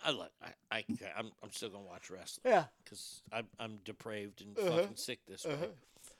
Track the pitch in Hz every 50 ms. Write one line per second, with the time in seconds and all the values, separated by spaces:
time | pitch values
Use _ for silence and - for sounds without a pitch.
0 | - 156 139 104 90 82 - - - - - - _ - 107 113 101 - - -
1 | - 98 80 104 113 110 104 - - 101 - - 120 107 95 101 98 92 87 92
2 | - - 92 90 85 - - - - 254 226 180 151 - - _ - - 107 -
3 | - - - - - - 110 113 113 - - - 117 110 110 104 - 107 104 -
4 | - 113 107 104 101 104 101 - 95 101 - 220 202 180 165 165 185 202 - -
5 | - - 120 - _ - 95 - - - 143 143 170 214 185 - - - - -
6 | - - -